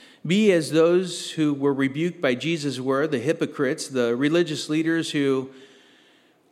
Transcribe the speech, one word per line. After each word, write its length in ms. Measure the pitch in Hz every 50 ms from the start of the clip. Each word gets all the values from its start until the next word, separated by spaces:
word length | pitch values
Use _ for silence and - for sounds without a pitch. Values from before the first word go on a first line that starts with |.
| - - - _ -
be 260 | 151 180 208 220 208 185
as 180 | 170 156 131
those 600 | 143 160 160 170 175 180 185 175 175 - - -
who 240 | - 160 156 151 147
were 180 | 135 135 143 139
rebuked 480 | 131 135 135 127 147 165 180 170 -
by 140 | - 135 127
Jesus 440 | 120 123 156 170 160 143 143 127 127
were, 280 | 127 131 135 135 147
the 120 | 160 143 120
hypocrites, 720 | - 156 165 165 151 143 - - 147 127 151 151 - -
the 260 | 135 127 120 117 120
religious 540 | 120 139 147 160 175 175 151 151 127 - -
leaders 440 | 151 160 160 165 165 165 156 - -
who, 380 | 151 139 139 135 131 127 131 - - - - - - _ _ _ _ _ _ _ _ _ _ _ _ _ _